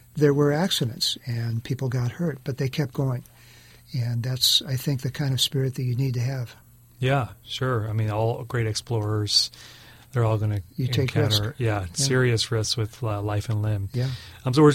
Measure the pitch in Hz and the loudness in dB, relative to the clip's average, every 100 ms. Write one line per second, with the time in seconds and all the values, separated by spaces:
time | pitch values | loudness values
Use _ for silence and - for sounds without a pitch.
0 | - - 147 143 143 147 190 - 120 - | -12 2 4 6 4 2 2 0 -2 -2
1 | - - - 117 117 113 - 131 131 123 | -4 -4 -6 -4 -2 -4 -4 -2 -2 0
2 | 123 - 170 135 - 131 135 143 135 - | -2 -2 -4 -4 -6 -4 -2 -2 -2 0
3 | 135 123 - - - - - - - 127 | -2 -2 -6 -20 -20 -20 -20 -20 -8 -4
4 | 120 117 123 127 - - - 131 - 135 | -2 -2 -2 0 2 2 0 -4 -2 -2
5 | 131 - 139 131 - 139 131 135 123 123 | -2 -2 -2 0 0 0 -2 -2 -2 0
6 | 135 123 120 135 117 - - - - - | 0 -2 -4 -4 -8 -14 -20 -20 -20 -4
7 | 127 139 107 - - - 131 120 107 107 | 0 0 -2 -8 -12 -4 -2 0 0 0
8 | 107 104 113 120 113 120 110 - - 113 | 0 0 0 -2 -4 -2 -2 -2 -2 -2
9 | 104 107 104 - - - - - - - | 0 0 2 0 0 -6 -20 -20 -20 -20
10 | - 123 113 110 107 104 - - 123 123 | -6 0 2 2 0 -2 -4 -4 -2 0
11 | 131 113 104 107 104 - 113 104 87 - | 0 2 2 2 -2 -2 0 0 -2 -2
12 | 135 127 127 113 - 113 107 - 107 - | 2 4 4 2 0 -2 0 -2 -4 -4
13 | 113 101 104 104 107 107 107 104 101 120 | -4 -2 -2 -2 0 0 0 -2 -2 -2
14 | 131 123 - - 131 131 151 | -2 -4 -12 -8 0 6 8